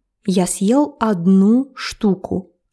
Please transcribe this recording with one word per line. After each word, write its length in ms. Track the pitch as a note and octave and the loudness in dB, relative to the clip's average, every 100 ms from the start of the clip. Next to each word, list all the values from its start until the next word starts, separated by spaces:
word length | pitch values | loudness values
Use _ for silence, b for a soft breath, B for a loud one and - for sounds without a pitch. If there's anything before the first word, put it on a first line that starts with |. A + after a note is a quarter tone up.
| _ _ | _ _
Я 220 | - F#3 F3 | -4 -2 -2
съел 520 | - G3+ C4+ D4 - | -2 0 2 0 -2
одну 720 | A3 F#3 F3 F#3+ G3 B3 C#4 - | -2 0 2 4 4 2 -2 -10
штуку, 760 | - - G#3 F#3 - F#3 - _ _ | -14 -4 -2 -2 -4 -8 -10 _ _